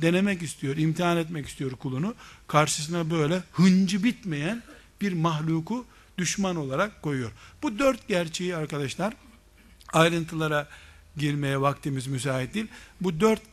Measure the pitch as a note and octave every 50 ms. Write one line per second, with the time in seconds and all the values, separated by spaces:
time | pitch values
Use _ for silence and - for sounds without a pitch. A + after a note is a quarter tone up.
0 | D#3+ E3 F3 F#3 G3 G#3 G3 E3+ E3+ C3+ - - D3 C3+ C#3 D#3 D#3 D#3+ D#3 E3+
1 | F3 F3 E3+ E3+ E3 D#3+ F3 D3+ B2+ - - - C#3+ C3 B2+ - - C3+ B2+ C3
2 | E3+ G#3+ B3 - - - - - - - - D3 D3+ D3 - - D3+ D#3 F3 F3
3 | E3 D#3 E3+ E3 D3 D3 F3+ F#3 F3+ - - D#3 F3+ F#3+ F#3 F#3+ G3 F3+ G3+ G3
4 | F#3 B3 - - - F#3+ D3+ C#3+ D3 F3+ A3+ A#3+ - - - - - - _ -
5 | G3+ G3+ F3+ E3 D#3+ E3+ D#3 D3+ D#3+ D#3+ D#3+ D#3+ D#3+ D#3+ A3+ B3+ A#3 - - -
6 | - - - - F3 - - G#3 G3 F#3 F3 E3 C#3+ C3 C3 D3+ G3 G#3+ - -
7 | - D3+ C#3 C3 A#2+ G#2+ - - - - - - - D4 G#3 G3+ C#4 C4+ C4 A3
8 | - - G3 F3 F3 D#3+ E3 - F3+ F3+ F3+ D#3+ D3+ C#3 D3+ C#3+ C#3+ B2 - -
9 | F3 G#3+ C#4 - - - - - _ - _ - - - - - - - - D#3+
10 | E3 E3+ E3+ E3+ D#3+ E3 E3+ D#3 D#3+ D3+ D3+ D3 C#3+ - - - - - - -
11 | - - - C#3+ D3 D3 D3 C#3+ C#3 C3+ C#3 C#3 C3+ C#3+ C#3 - - D3+ C3+ C3
12 | A#2+ C3+ C#3 B2+ A#2+ C#3+ C3 C3 C3 B2+ - G#3 A3 G#3 - - - - - -
13 | F3+ F#3 D#3+ D#3 G#3+ A3 A3 - - -